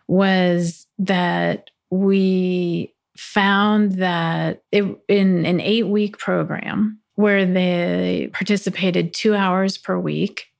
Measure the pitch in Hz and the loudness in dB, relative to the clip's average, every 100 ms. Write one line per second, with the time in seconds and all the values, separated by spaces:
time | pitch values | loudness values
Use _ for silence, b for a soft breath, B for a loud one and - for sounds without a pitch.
0 | - 185 196 185 180 175 170 - - - | -2 2 2 2 2 0 -2 -6 -12 -6
1 | 190 180 175 175 170 208 - _ - 185 | -2 0 0 0 -2 -4 -10 _ -6 -2
2 | 196 196 190 185 180 180 175 170 - _ | 2 2 2 0 0 -2 -2 -4 -6 _
3 | _ - - 214 196 202 208 214 208 185 | _ -18 -6 0 2 2 2 2 0 0
4 | 185 170 165 165 160 - - 208 202 - | -2 0 -2 -2 -2 -4 -2 0 0 -4
5 | - 202 190 175 160 175 156 226 196 208 | 0 2 4 2 2 0 2 0 2 0
6 | 208 - - 180 156 - - - 214 214 | -2 -4 -4 -2 -2 -6 -6 -2 -2 -4
7 | _ - 208 196 185 185 180 175 175 180 | _ 0 2 2 2 2 0 0 0 0
8 | 180 180 - - 190 202 185 180 185 175 | 0 -2 -4 -6 -2 -2 -2 -2 -2 0
9 | 170 - 220 208 190 185 190 - - 185 | -2 -2 0 2 0 0 0 -4 -6 -4
10 | 170 151 202 - - | -2 -2 -4 -6 -16